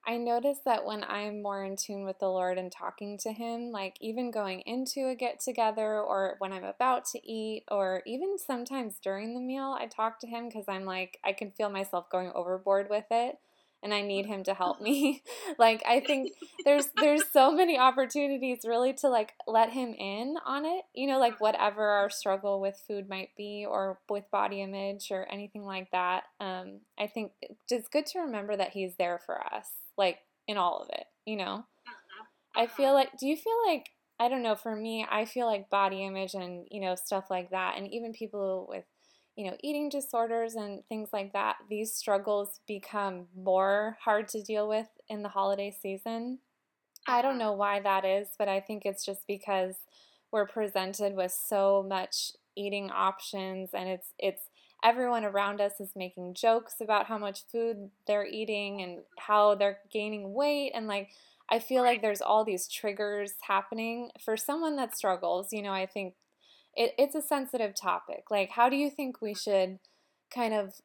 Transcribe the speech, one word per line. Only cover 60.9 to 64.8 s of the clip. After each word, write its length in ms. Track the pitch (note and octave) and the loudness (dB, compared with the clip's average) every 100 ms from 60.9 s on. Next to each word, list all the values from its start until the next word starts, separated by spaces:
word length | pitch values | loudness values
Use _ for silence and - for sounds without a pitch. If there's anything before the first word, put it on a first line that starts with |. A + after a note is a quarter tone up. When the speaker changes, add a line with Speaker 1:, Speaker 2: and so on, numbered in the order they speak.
| G3+ G3 - _ _ _ | -4 -6 -14 _ _ _
Speaker 1:
I 100 | A3+ | 0
feel 240 | A3+ C4 | 2 4
Speaker 2:
Right. 0 | |
Speaker 1:
like 180 | B3 A#3+ | 4 4
there's 200 | G#3+ G#3 | 2 0
all 240 | - G#3+ A3 | 4 4 4
these 220 | F#3 - | 0 -4
triggers 680 | - G#3+ G3+ G#3 G#3 G3+ G3 | -4 -4 -2 -4 -4 -6 -8
happening. 720 | - G3 G3 A3+ A3+ A#3 A#3+ - | 0 0 0 -6 -4 -6 -10 -10
For 140 | - G#3+ | -4 -2
someone 380 | - D4 D#4+ | 0 -2 0
that 180 | D4 | -2